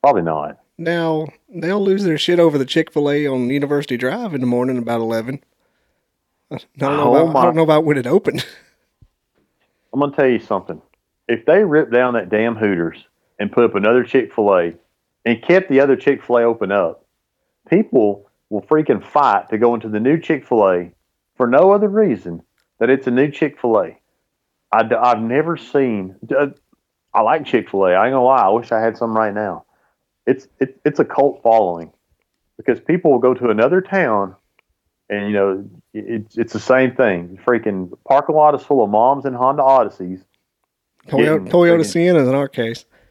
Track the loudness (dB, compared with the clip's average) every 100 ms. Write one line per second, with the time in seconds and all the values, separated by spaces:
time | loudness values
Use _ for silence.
0 | 0 0 -2 -4 -8 -14 _ -10 -6 -2
1 | -2 -4 -6 -14 _ -8 -4 -2 0 0
2 | 0 -2 0 2 4 2 -2 -2 -2 -2
3 | 0 0 -2 -2 -2 -2 -2 -2 -4 -4
4 | -4 -4 -6 -4 -2 -2 -2 -4 -4 -4
5 | -4 -4 -6 -12 _ _ _ _ _ _
6 | _ _ _ _ -18 -18 -16 -6 -4 0
7 | 2 2 2 2 2 2 2 2 2 0
8 | 0 0 0 -6 -8 -16 _ _ _ _
9 | _ _ _ _ _ _ _ _ _ -4
10 | -2 2 2 0 -2 -6 -6 -14 _ _
11 | _ _ -6 -2 2 2 4 0 2 0
12 | 0 -2 -2 -2 -2 -2 -2 0 -4 -8
13 | _ _ _ -10 -4 0 2 2 2 2
14 | 2 0 0 -2 2 2 0 -6 _ _
15 | _ _ -4 -2 2 2 4 2 4 2
16 | 0 -2 0 2 2 0 -2 -2 -2 -6
17 | _ _ _ _ _ _ 0 0 2 2
18 | 2 -2 _ _ -10 -8 -2 0 0 -2
19 | -2 0 2 0 -2 0 0 0 -4 -2
20 | 0 0 -2 -4 -2 2 2 2 -4 _
21 | _ _ _ -4 2 4 4 4 2 0
22 | 0 -2 -8 -14 -16 _ _ -4 0 0
23 | 0 0 0 -2 -6 -2 0 0 -2 -8
24 | _ _ _ _ _ _ _ -2 0 0
25 | 0 0 -2 -2 -2 -6 -4 -2 0 -2
26 | -8 -12 -6 -2 -2 -6 _ _ _ _
27 | _ -2 0 0 0 -2 -2 0 2 2
28 | 2 2 2 4 2 0 0 -2 -2 -2
29 | -2 -2 -2 -4 -6 -8 -14 _ _ _
30 | _ _ -4 -4 -6 -8 -8 -4 -4 -2
31 | -2 0 -2 0 2 2 2 -4 -12 _
32 | _ _ _ _ _ -8 -4 -4 -2 0
33 | 2 2 2 0 0 2 2 0 0 -2
34 | 0 0 -4 -10 _ _ _ _ _ _
35 | -10 -8 -4 0 0 -2 -8 -20 _ -14
36 | -8 -10 -8 -8 -6 -6 0 0 0 0
37 | 0 -2 -6 -8 -2 -2 -2 -6 -8 -8
38 | 0 0 2 2 2 2 0 0 2 2
39 | 2 0 -4 -4 -2 0 2 2 2 -4
40 | -12 -12 _ _ _ _ _ _ _ _
41 | -4 0 2 0 2 4 4 4 0 0
42 | 2 2 2 0 -2 -4 -6 -8 _ _
43 | _